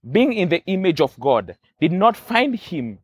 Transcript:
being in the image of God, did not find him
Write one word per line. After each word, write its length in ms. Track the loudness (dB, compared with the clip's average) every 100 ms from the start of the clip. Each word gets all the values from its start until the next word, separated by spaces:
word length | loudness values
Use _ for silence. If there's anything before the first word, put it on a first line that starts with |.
| 0
being 220 | 2 2
in 160 | 2 0
the 160 | -2 -2
image 340 | -2 0 0
of 160 | -2 0
God, 360 | 0 0 -2 -16 _ _
did 120 | -2
not 240 | 2 2 0
find 400 | -4 -2 0 -4
him 420 | -8 -8 -8 -12